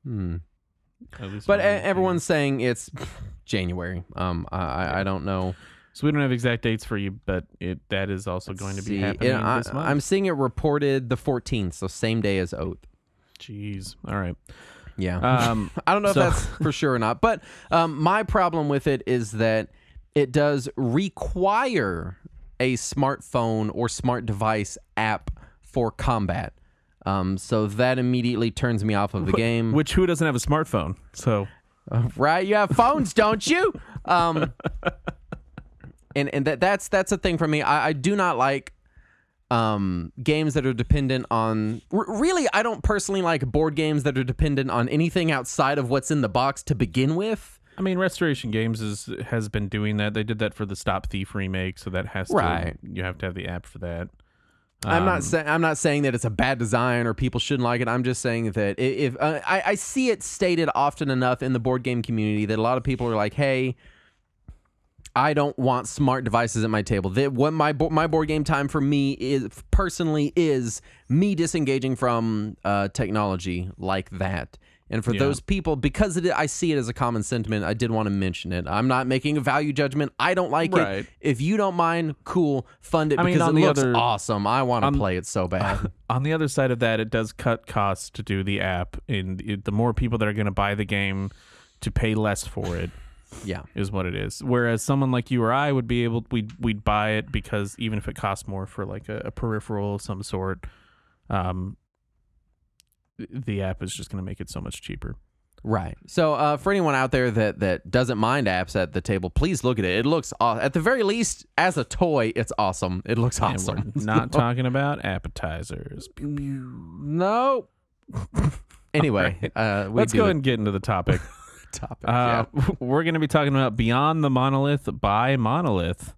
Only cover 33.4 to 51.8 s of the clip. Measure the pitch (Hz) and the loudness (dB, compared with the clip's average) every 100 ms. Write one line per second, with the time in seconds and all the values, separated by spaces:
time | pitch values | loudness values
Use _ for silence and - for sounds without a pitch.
33.4 | - 339 392 - - - - 175 170 160 | 2 2 2 -2 -14 -12 2 4 4 2
34.4 | 151 - - - 175 175 - - - - | -2 -4 -8 -4 -6 -6 -12 -12 -18 -18
35.4 | - - - - - - _ 139 143 143 | -16 -20 -20 -20 -20 -20 _ -2 0 0
36.4 | 139 135 180 202 - 196 190 196 185 165 | 0 2 2 2 2 0 2 0 0 0
37.4 | 160 151 - 147 143 151 147 202 180 131 | 2 2 2 2 2 0 0 2 2 2
38.4 | 131 139 - - _ - _ _ _ _ | 2 0 -6 -20 _ -20 _ _ _ _
39.4 | _ 120 110 104 98 90 82 - 127 151 | _ 2 2 2 0 -2 -4 -4 0 2
40.4 | 156 139 135 117 120 147 135 131 - 117 | 2 2 0 0 2 4 4 -2 0 2
41.4 | 110 110 107 113 _ 190 - 196 320 359 | 2 2 0 -4 _ -2 -2 0 2 2
42.4 | 262 202 226 214 - 208 - 196 175 160 | 2 2 0 0 0 0 0 0 2 0
43.4 | 127 147 160 147 156 151 139 131 127 123 | 0 0 0 0 0 0 0 0 -2 0
44.4 | 151 139 135 117 123 151 165 185 165 139 | 2 2 0 0 2 2 2 2 0 0
45.4 | 123 - 139 147 123 135 - 151 113 95 | -2 0 2 2 0 0 2 0 2 2
46.4 | 135 139 - 123 107 127 135 165 214 214 | 0 -2 -4 0 0 2 2 2 -2 -4
47.4 | - - _ - 190 180 185 - 170 135 | -8 -20 _ -6 -2 0 0 0 0 0
48.4 | 120 110 113 113 107 104 - - 107 117 | -2 0 0 0 -2 -6 -8 -10 -4 -4
49.4 | 107 107 101 104 104 104 104 110 107 110 | -2 -4 -2 -2 0 0 0 -2 -2 -2
50.4 | 107 - 101 98 - 95 - 101 95 104 | -2 -2 -6 -4 -2 -2 -2 -6 -4 -4
51.4 | 95 92 92 - | -2 -2 -4 -6